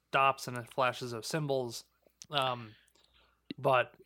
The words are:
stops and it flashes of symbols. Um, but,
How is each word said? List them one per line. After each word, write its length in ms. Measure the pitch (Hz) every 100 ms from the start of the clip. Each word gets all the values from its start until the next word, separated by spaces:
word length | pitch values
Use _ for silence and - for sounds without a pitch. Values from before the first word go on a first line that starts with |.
| _
stops 360 | 139 135 135 -
and 120 | 123
it 120 | 117
flashes 380 | - 127 120 127
of 100 | 117
symbols. 600 | 110 160 147 139 123 113 - _ _ - -
Um, 440 | 147 131 123 113 110 _ _ _ _ _ _ - -
but, 360 | 135 127 120 -